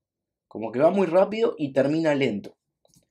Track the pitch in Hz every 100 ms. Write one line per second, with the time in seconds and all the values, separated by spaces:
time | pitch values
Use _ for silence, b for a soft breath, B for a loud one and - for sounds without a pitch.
0 | _ _ _ _ _ 104 110 120 160 196
1 | 175 180 196 220 226 - 139 135 139 156
2 | 160 143 131 101 - - _ _ _ _
3 | _